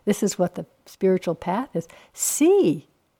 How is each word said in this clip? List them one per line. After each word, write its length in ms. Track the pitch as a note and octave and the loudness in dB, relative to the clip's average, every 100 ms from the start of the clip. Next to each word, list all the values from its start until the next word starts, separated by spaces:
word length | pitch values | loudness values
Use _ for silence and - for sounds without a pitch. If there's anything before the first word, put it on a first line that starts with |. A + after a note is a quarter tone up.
| - | -4
This 180 | G#3 | -2
is 160 | G3+ - | -2 0
what 160 | F3 - | -4 -4
the 100 | E3 _ - | -14 _ -20
spiritual 480 | - F#3+ F#3 F#3 E3 | -2 0 0 -2 -6
path 400 | - F#3+ C4+ E3+ | -4 -4 -4 -8
is. 120 | - - - | -10 -14 -20
See 760 | - - - D#4 G4+ B3 C#3+ - _ _ _ | -8 -4 2 4 4 4 0 -6 _ _ _